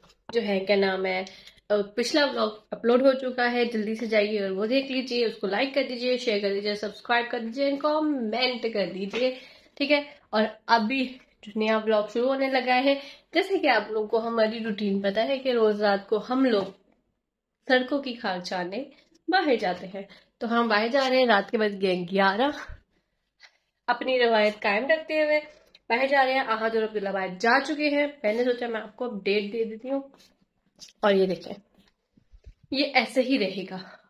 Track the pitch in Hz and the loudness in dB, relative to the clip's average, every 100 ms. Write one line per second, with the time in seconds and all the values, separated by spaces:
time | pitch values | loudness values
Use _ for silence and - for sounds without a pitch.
0 | _ _ - 233 208 190 196 196 196 190 | _ _ -4 -2 0 0 2 2 2 0
1 | 190 185 190 - - - - 208 202 - | -2 -4 -6 -12 -20 -12 -2 0 0 -4
2 | 233 311 185 240 214 - - - 233 247 | 0 2 2 0 -2 -4 -12 -2 2 6
3 | 269 262 254 247 240 240 233 226 208 220 | 6 4 0 0 0 2 0 -2 -4 -4
4 | 233 214 208 214 196 190 220 269 269 262 | 0 2 2 0 -2 -2 0 0 0 -4
5 | 262 240 226 214 202 202 269 277 254 247 | -2 0 -2 -2 -4 -2 -2 -2 -2 -2
6 | 247 247 247 208 202 196 208 208 208 - | -2 -2 0 0 0 -2 -2 -4 -6 -8
7 | - 240 233 247 226 269 277 277 302 302 | -2 -2 0 -6 -6 -2 -2 0 0 0
8 | 302 277 220 226 254 240 226 220 180 190 | 0 -2 -2 -2 -2 -2 -4 -2 -4 -4
9 | 196 226 254 254 - - _ - 277 294 | -6 -2 -2 -4 -14 -20 _ -4 0 0
10 | 285 - _ 214 214 - - 233 214 269 | -2 -14 _ -2 -2 -2 2 2 2 -2
11 | 254 - _ _ - 214 214 220 208 214 | -4 -6 _ _ -8 -2 0 2 2 2
12 | 208 233 254 269 269 262 247 254 277 277 | 0 0 0 0 0 0 2 2 2 0
13 | - - _ 330 381 381 294 226 208 214 | -4 -20 _ -2 0 0 2 2 0 -4
14 | 214 226 233 233 220 226 220 202 208 196 | -2 -2 0 0 0 0 -6 -4 -2 0
15 | 196 202 254 269 262 240 214 208 208 196 | 0 0 0 -2 0 2 2 2 0 0
16 | - 214 202 254 262 208 190 - _ _ | 0 -4 0 2 2 2 -2 -10 _ _
17 | _ _ _ _ _ _ - 254 254 285 | _ _ _ _ _ _ 0 2 2 -4
18 | 269 233 214 180 180 185 180 202 294 - | -4 -6 -6 -6 -6 -6 -6 -8 -10 -16
19 | _ _ - 370 311 233 185 180 180 196 | _ _ -2 0 2 0 0 -4 -8 -12
20 | 202 - _ - 233 233 233 208 226 269 | -14 -20 _ -10 -2 0 2 2 2 2
21 | 262 262 247 202 196 226 214 196 190 180 | 2 4 4 4 2 0 -2 0 0 0
22 | 175 190 196 202 277 285 - - _ _ | -2 2 2 2 0 -2 -12 -18 _ _
23 | _ _ _ _ - _ _ _ - 240 | _ _ _ _ -20 _ _ _ -4 -4
24 | 254 254 233 220 214 208 220 202 269 320 | 0 2 4 4 2 0 -2 0 2 0
25 | 311 311 302 302 302 - _ _ - 233 | 0 0 2 0 -2 -18 _ _ -4 0
26 | 269 277 262 262 240 220 220 220 220 214 | 2 4 4 2 0 -2 0 0 -2 -4
27 | 196 190 185 180 226 269 269 294 302 285 | -4 -4 -6 -2 2 2 0 -2 0 0
28 | 285 - 208 226 254 240 240 220 214 - | -2 -2 -2 0 0 -2 -4 -6 -8 -10
29 | 247 202 190 208 202 226 220 220 254 277 | -8 -6 -2 -2 -2 -4 -6 -6 -6 -6
30 | 277 - _ _ _ _ _ - - _ | -6 -20 _ _ _ _ _ -20 -20 _
31 | 214 196 185 175 - - _ _ _ _ | 2 4 2 -2 -10 -14 _ _ _ _
32 | _ _ _ - - - - 269 277 269 | _ _ _ -20 -20 -20 -4 -2 2 2
33 | 233 262 247 262 190 196 190 185 - - | 2 0 2 2 0 -4 -8 -10 -14 -20